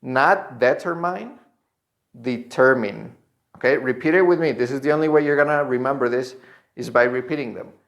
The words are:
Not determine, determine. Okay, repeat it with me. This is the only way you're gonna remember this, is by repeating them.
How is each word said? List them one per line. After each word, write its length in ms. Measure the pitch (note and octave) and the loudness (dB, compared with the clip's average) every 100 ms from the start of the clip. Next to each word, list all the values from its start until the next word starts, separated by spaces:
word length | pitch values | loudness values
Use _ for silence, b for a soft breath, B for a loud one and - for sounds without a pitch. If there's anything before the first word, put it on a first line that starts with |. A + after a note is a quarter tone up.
Not 580 | C3 C3 D3 G3 - B2 | -4 2 4 2 0 0
determine, 800 | B2 D3+ - E3+ E3+ F#3 A3+ D4 _ _ _ _ _ _ _ - | 2 2 -2 -4 -4 -6 -10 -18 _ _ _ _ _ _ _ -12
determine. 960 | A#2+ A#2+ A#2+ - C3 B2+ G#2+ A2 G#2+ - _ _ _ - | -6 -6 -8 2 4 4 0 -6 -14 -20 _ _ _ -4
Okay, 200 | B2 C#3 | 0 0
repeat 360 | B2+ B2+ D#3 | -2 -2 0
it 80 | E3+ | 2
with 180 | F3+ F3 | 4 2
me. 120 | D#3+ | 0
This 180 | B2 B2 | -2 -2
is 100 | C#3 | -2
the 100 | C#3 | -2
only 180 | D3+ D#3 | 0 2
way 160 | D3+ D3 | 2 2
you're 100 | D3 | 2
gonna 280 | D3 D3 | 2 0
remember 440 | C#3+ B2+ C3 C#3 B2 | 0 -2 -2 -2 0
this, 260 | B2 C3 - b b b - | -2 -4 -12 b b b -14
is 140 | A#2 | -2
by 140 | A#2+ | 2
repeating 500 | B2 B2+ B2+ D3+ C3 | 2 0 -6 -6 -8
them. 200 | F#2+ - - | -10 -16 -20